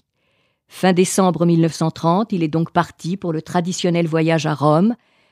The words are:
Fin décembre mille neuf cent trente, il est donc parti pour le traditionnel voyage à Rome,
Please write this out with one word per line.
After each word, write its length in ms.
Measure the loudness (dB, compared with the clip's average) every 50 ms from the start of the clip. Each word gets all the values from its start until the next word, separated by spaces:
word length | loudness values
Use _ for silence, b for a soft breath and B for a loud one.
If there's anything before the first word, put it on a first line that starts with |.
| _ _ _ _ _ _ _ _ _ _ _ _ _ _
Fin 240 | -10 0 0 2
décembre 540 | 2 2 2 0 2 2 2 2 2 2 2
mille 160 | 2 4 4
neuf 140 | 2 0 0
cent 160 | -2 -4 -4
trente, 420 | -4 -2 -2 0 0 0 -2 -2 -4
il 100 | -4 -4
est 60 | -2
donc 220 | -2 -2 -4 -2
parti 440 | -2 -2 -2 -2 -6 _ -8 -8 -8
pour 160 | -6 -6 -6
le 100 | -6 -6
traditionnel 640 | -6 -4 -4 -2 -2 -2 -6 -4 -2 0 0 0 0
voyage 400 | 0 0 0 0 2 0 0 0 -2
à 60 | -2
Rome, 420 | 0 2 2 4 4 2 2 0 -4 _ _ _ _ _ _